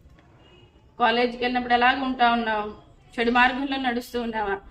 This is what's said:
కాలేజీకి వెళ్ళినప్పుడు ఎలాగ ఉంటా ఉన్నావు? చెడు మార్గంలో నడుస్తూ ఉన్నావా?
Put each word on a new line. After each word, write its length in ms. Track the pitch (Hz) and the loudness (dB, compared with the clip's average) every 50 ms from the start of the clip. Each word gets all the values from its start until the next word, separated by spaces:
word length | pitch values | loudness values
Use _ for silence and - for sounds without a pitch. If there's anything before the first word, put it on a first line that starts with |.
| _ - - - - - _ - - - - - - - _ - _ - _ - | _ -20 -20 -20 -20 -20 _ -20 -20 -20 -20 -20 -20 -20 _ -20 _ -16 _ 0
కాలేజీకి 380 | 240 226 226 240 247 247 233 - | 0 2 2 2 0 0 -2 -2
వెళ్ళినప్పుడు 360 | 240 247 247 247 240 240 240 | -4 -2 -2 -2 -2 2 2
ఎలాగ 300 | 240 247 247 262 269 269 | 4 4 4 2 2 -2
ఉంటా 280 | 262 254 254 240 233 | -4 0 2 2 2
ఉన్నావు? 420 | 233 240 226 220 220 214 208 214 208 - - - - - _ - - - | 4 2 0 -2 -2 -4 -4 -6 -10 -16 -20 -20 -20 -20 _ -14 -6 -4
చెడు 120 | 233 240 | 0 2
మార్గంలో 460 | 240 247 247 254 262 254 277 285 277 269 | 4 4 4 4 2 -2 -4 -4 -4 -4
నడుస్తూ 440 | 262 254 233 240 247 - - 240 | -4 -4 -4 -4 -6 -6 -8 -6
ఉన్నావా? 360 | 233 233 220 220 214 202 196 196 - - | -6 -6 -6 -6 -4 -4 -6 -6 -8 -14